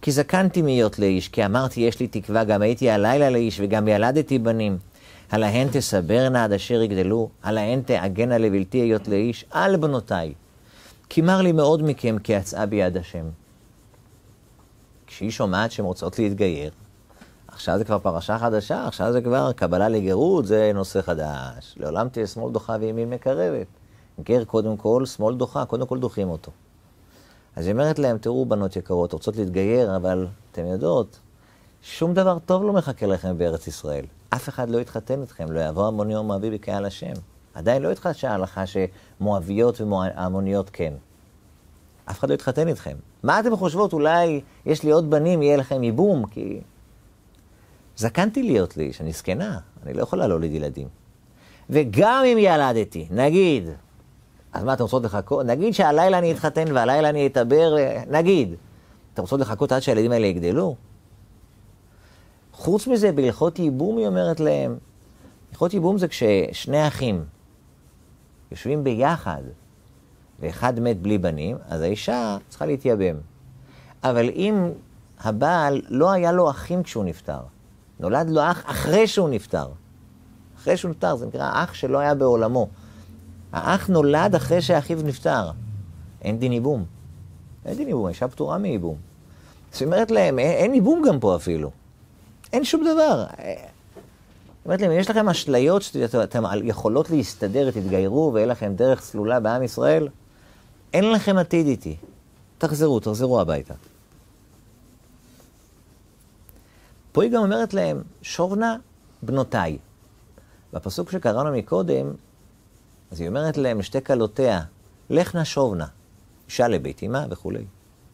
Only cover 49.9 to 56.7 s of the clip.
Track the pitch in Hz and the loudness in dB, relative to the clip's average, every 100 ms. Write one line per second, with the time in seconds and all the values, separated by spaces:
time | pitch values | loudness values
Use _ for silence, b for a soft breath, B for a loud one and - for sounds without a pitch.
49.9 | 65 - 185 127 82 82 76 73 69 69 | -6 -2 0 2 0 -2 -4 -6 -8 -14
50.9 | - _ _ _ b b b b 143 127 | -16 _ _ _ b b b b 0 2
51.9 | 101 208 262 254 226 196 156 135 113 101 | 4 4 6 4 6 6 4 2 2 -2
52.9 | 82 80 98 139 180 185 131 82 73 - | -6 -6 0 4 4 4 2 -2 -10 -16
53.9 | - - _ _ _ - - 113 123 110 | -20 -20 _ _ _ -12 -6 -2 0 0
54.9 | 127 113 101 92 139 123 127 220 208 165 | 0 0 -4 -2 -2 0 0 0 4 4
55.9 | 151 190 180 170 160 156 160 160 | 6 6 4 2 0 0 0 2